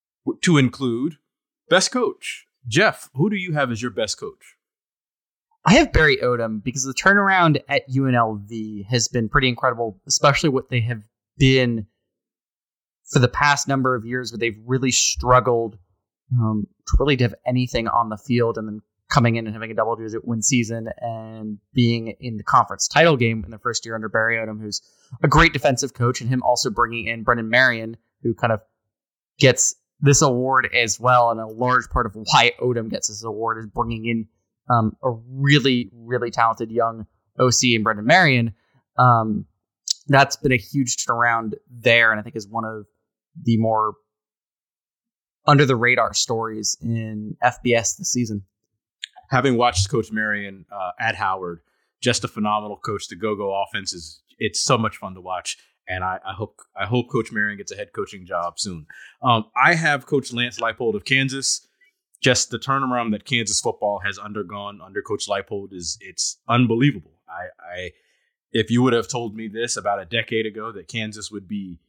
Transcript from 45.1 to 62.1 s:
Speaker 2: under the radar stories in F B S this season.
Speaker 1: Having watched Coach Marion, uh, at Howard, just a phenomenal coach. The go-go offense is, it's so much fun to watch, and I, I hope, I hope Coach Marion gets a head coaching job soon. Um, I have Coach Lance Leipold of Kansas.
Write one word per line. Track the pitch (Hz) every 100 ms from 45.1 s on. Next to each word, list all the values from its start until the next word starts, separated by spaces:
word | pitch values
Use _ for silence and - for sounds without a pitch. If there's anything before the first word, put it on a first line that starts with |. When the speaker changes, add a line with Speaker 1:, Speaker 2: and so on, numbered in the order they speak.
| _ _ _ -
Speaker 2:
under | 143 139
the | 120
radar | 120 123 110
stories | - - 113 113 107 107 -
in | 117 113 110 107 107 -
F | 120 -
B | 123
S | 117 110 -
this | 185
season. | 123 113 104 - _ _ _ _ _ - - _
Speaker 1:
Having | 127 131 120
watched | 120 98 98
Coach | 120 110
Marion, | 107 107 104 101 98 -
uh, | 101 90 -
at | 113 101
Howard, | 98 95 90 85 _ _ _ _
just | 123 - -
a |
phenomenal | - 104 107 104 101
coach. | - 101 -
The | 87
go-go | 107 101 98 98
offense | 95 104 95
is, | 90 80 - _ _
it's | 110 -
so | - 120
much | 110 -
fun | 98 92
to |
watch, | 90 90 - - _ _ -
and | 92
I, | 92 92 95
I |
hope, | 95 107 _ _ 98
I | 98
hope | 123 120
Coach | 117 110
Marion | 110 107 101
gets | 98
a | 98
head | 101
coaching | - 95 98 87
job | 87 85 -
soon. | 101 82 73 - - _
Um, | 127 113 - 123
I | 143
have | 165 160 143 -
Coach | 143 -
Lance | 120 123 -
Leipold | 113 107 117 101
of | -
Kansas. | 135 135 135 - - - _ _ _ _